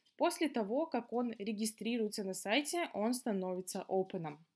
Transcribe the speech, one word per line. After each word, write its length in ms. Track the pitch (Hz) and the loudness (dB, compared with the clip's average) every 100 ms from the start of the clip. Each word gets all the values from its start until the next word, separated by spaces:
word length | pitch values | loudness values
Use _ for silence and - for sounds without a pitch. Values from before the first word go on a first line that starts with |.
| _ - | _ 0
После 320 | 330 330 311 | 0 2 0
того, 380 | 254 202 262 320 | 0 0 0 0
как 260 | 240 240 | -2 -2
он 220 | 233 247 220 | -2 -2 -2
регистрируется 840 | 202 208 220 - 214 240 208 214 | -4 0 -2 -2 -2 0 0 -2
на 100 | 190 | -4
сайте, 560 | 185 196 247 294 349 339 | -2 2 2 2 0 0
он 200 | 196 220 | 0 2
становится 720 | 247 233 196 185 185 185 196 - | 2 0 0 0 -2 -2 -4 0
опеном. 580 | 190 185 185 160 147 _ | 2 2 -2 -6 -10 _